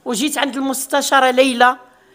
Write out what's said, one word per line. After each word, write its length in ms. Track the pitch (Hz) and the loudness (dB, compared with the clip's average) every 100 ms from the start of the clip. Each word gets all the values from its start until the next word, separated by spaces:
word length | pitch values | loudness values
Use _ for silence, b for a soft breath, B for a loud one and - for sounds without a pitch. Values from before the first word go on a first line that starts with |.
| - | -10
وجيت 320 | 220 294 294 | -6 -4 -4
عند 180 | 277 240 | -6 -4
المستشارة 760 | 269 262 - 285 269 277 262 | -6 -6 -4 -4 0 2 2
ليلى. 460 | 254 269 240 247 262 b b b | 2 2 4 2 2 b b b